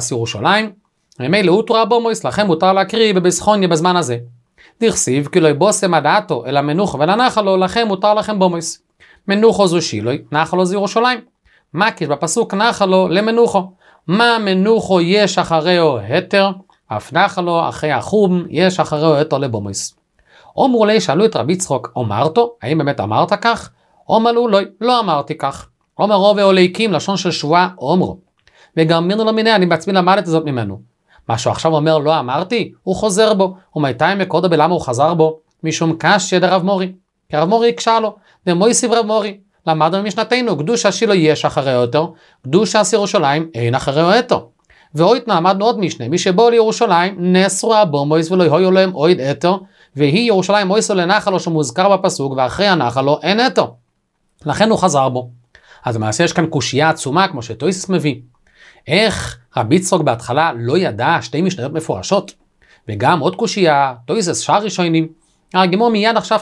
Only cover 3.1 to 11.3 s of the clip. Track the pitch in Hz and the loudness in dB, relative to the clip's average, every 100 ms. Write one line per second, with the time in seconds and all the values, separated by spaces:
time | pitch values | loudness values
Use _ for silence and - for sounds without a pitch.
3.1 | 190 180 - 208 214 180 165 180 180 127 | 2 2 0 0 2 2 2 2 0 -2
4.1 | 117 - - _ _ - - 226 - - | -6 -10 -20 _ _ -18 -2 -2 0 -2
5.1 | 131 143 170 156 139 160 - 190 165 143 | -2 0 2 4 4 2 2 0 2 2
6.1 | 196 180 127 123 139 147 160 202 135 156 | 0 0 -6 -2 -2 0 0 -2 0 0
7.1 | 214 254 220 196 190 185 220 226 190 208 | 2 0 0 0 0 0 0 -2 0 2
8.1 | 214 208 208 185 170 165 - _ _ _ | 2 0 0 0 0 -8 -12 _ _ _
9.1 | _ - 202 226 190 190 170 175 107 107 | _ -4 2 4 4 2 2 -2 -4 -4
10.1 | 151 - 147 160 180 185 202 196 226 247 | -6 -4 -2 -2 0 0 -2 -2 0 0
11.1 | 240 - | -2 -8